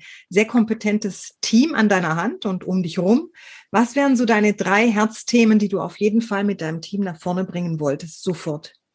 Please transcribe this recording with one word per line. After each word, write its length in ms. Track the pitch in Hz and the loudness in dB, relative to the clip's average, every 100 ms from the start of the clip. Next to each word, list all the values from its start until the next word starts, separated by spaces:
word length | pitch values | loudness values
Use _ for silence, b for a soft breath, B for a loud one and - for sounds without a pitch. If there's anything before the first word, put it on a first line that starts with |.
| B B B | B B B
sehr 160 | 180 214 | -2 2
kompetentes 920 | 247 220 220 214 208 208 - - - | 2 2 0 -2 -2 -2 -8 -12 -10
Team 340 | - 226 320 | 2 2 4
an 140 | 262 208 | 2 2
deiner 300 | 185 170 160 | 2 0 -2
Hand 280 | 202 370 208 | -4 -6 -6
und 200 | 185 - | -6 -4
um 180 | 185 | -2
dich 160 | 170 185 | -2 -2
rum. 300 | 180 254 349 B B B B | 2 2 0 B B B B
Was 240 | 202 240 277 | -2 0 2
wären 220 | 277 247 | 2 2
so 80 | 233 | 2
deine 280 | 214 208 | 2 2
drei 360 | 208 185 202 240 | 0 0 2 4
Herzthemen, 680 | 208 214 - - 240 226 214 | 2 0 -2 0 4 6 4
die 100 | 202 | 2
du 100 | 190 | -2
auf 180 | 175 - | -4 -2
jeden 240 | 208 220 | 0 0
Fall 220 | 226 196 | 0 -2
mit 160 | 202 196 | -2 -2
deinem 220 | 160 165 | -6 -8
Team 200 | - 202 | -8 -6
nach 160 | 190 170 | -6 -6
vorne 280 | 180 180 185 | -4 -4 -4
bringen 340 | 175 175 160 | -4 -4 -2
wolltest, 420 | 147 139 165 - | -2 -2 -6 -8
sofort? 520 | - 165 170 151 - _ _ | -6 -6 -6 -8 -10 _ _